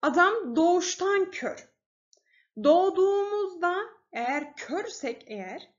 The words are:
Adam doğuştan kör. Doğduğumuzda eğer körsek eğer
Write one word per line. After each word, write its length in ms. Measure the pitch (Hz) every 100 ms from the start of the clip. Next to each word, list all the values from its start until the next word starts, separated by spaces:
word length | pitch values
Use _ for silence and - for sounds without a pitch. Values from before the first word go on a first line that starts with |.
Adam 540 | 311 269 359 453 330 233
doğuştan 720 | 330 349 349 - 370 403 370
kör. 380 | - 240 - - _ _ _ _ _ _ _ _ -
Doğduğumuzda 1120 | 214 330 381 339 381 403 403 415 392 359 349 359 440 - _
eğer 440 | 220 240 285 294 -
körsek 680 | - 320 - - 277 247 -
eğer 360 | 214 185 247 -